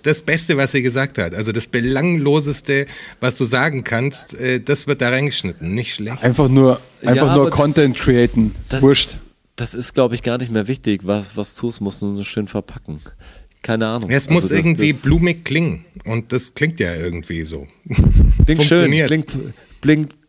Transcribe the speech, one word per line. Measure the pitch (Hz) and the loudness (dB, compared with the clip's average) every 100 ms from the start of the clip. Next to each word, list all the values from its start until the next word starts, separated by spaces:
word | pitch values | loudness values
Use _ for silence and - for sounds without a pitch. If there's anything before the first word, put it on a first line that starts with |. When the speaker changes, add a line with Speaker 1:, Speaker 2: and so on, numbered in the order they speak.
Speaker 1:
das | 147 156 | -2 -2
Beste, | - 160 - 139 | -2 -2 0 0
was | 135 | 0
sie | 139 | 0
gesagt | 123 127 135 - | 0 -2 -4 -4
hat? | 85 | -6
Also | 90 110 | -4 -6
das | 110 - | -6 -4
Belangloseste, | 123 123 135 175 170 143 151 143 135 - 139 139 - - - | -4 -2 -2 0 0 2 0 0 -6 -2 -2 -4 -12 -18 -4
was | 123 - | -4 -2
du | 117 | -2
sagen | 127 151 135 | 0 0 -2
kannst, | 120 113 139 - - - | -4 -4 -2 -6 -10 -6
äh, | 127 123 | -2 -2
das | - 143 139 | -2 -4 -2
wird | 135 | -2
da | 123 | 0
reingeschnitten. | 131 143 - 95 - 80 | 0 -2 -4 -6 -8 -6
Nicht | 107 113 - | -6 -6 -8
schlecht. | 107 131 | -10 -2
Speaker 2:
Einfach | 123 120 135 | 0 4 4
nur, | 135 131 123 - - | 6 6 4 -4 -6
Speaker 3:
Ja, | 120 | 2
Speaker 2:
einfach | 131 143 | 4 4
nur | |
Speaker 3:
aber | 139 131 | 4 4
das | - | 4
Speaker 2:
Content | 147 151 139 120 | 2 4 2 2
createn. | 135 120 120 117 110 - | 2 4 4 2 0 -2
Ist | - | -6
Speaker 3:
das | 131 | 4
Speaker 2:
wurscht. | 131 139 - | 4 4 0
Speaker 3:
ist, | - - _ _ - | -6 -18 _ _ -10
das | 120 | -8
ist, | 117 123 - | -6 -4 0
glaub | 123 | 0
ich, | 120 | 0
gar | 123 123 | -4 -4
nicht | 123 | -2
mehr | 110 104 | -2 -2
wichtig. | 131 110 98 | -4 -2 -2
Was, | 95 104 95 107 | -2 -4 -4 -10
was | 101 - | -10 -6
tust, | 120 117 | -8 -6
musst | 101 - | -8 -6
du | 101 | -6
nur | 101 | -6
schön | 101 110 98 | -6 -8 -6
verpacken. | 104 - - - 76 - - - - - _ | -8 -8 -16 -14 -14 -16 -20 -20 -20 -20 _
Keine | - 113 110 | -4 -2 -2
Ahnung. | 117 107 | -4 -2
Speaker 1:
Ja, | 139 | -2
es | |
Speaker 3:
Also | 143 | 2
Speaker 1:
muss | 170 - | 0 2
Speaker 3:
das, | 156 | 0
Speaker 1:
irgendwie | 165 160 151 | 0 2 0
Speaker 3:
das | 127 | 0
Speaker 1:
blumig | 135 165 175 170 - | 2 2 2 -2 -4
klingen. | 151 165 82 - - 101 | -2 -2 -4 -12 -16 -6
Und | 113 117 | -6 -4
das | 131 - - | -6 -6 -4
klingt | 156 165 | -4 -2
ja | 90 85 | -4 -4
irgendwie | 87 85 80 85 | -6 -8 -8 -8
so. | 78 80 67 _ - - - - - - - | -8 -10 -14 _ -4 2 6 6 6 6 4
Speaker 3:
Klingt | 156 | 4
schön, | 147 170 | 4 4
Speaker 1:
Funktioniert. | 160 156 139 | 4 2 2
Speaker 3:
klingt, | 156 151 135 107 - _ - | 0 -2 -10 -12 -16 _ -4
klingt, | - 156 147 - | 2 2 0 -10